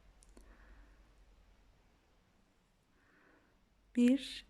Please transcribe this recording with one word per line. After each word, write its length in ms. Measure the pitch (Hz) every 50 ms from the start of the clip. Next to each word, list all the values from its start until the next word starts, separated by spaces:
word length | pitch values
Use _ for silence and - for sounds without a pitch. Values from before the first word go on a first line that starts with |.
| - - - - - - - - - - - - - - - - - - - - - - - - - - - - - - - - - - - - - - - - - - - - - - - - - - - - - - - - - _ - - - - - - - - - - - - - - - - - - - - -
Bir, 500 | 247 240 247 262 277 262 - - - - -